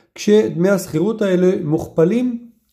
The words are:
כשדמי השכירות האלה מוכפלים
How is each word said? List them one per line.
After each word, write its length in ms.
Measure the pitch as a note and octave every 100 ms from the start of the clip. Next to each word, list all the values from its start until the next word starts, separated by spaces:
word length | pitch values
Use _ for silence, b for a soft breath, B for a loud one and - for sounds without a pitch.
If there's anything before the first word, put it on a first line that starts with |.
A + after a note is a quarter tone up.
| b -
כשדמי 540 | - G#3 G#3+ D#3 F3+
השכירות 520 | G3 - D#3 F#3+ A3
האלה 420 | G3+ F3+ F3+ G3
מוכפלים 840 | D#3+ D#3+ - - E3 A3+ B3+ A#3 - _ _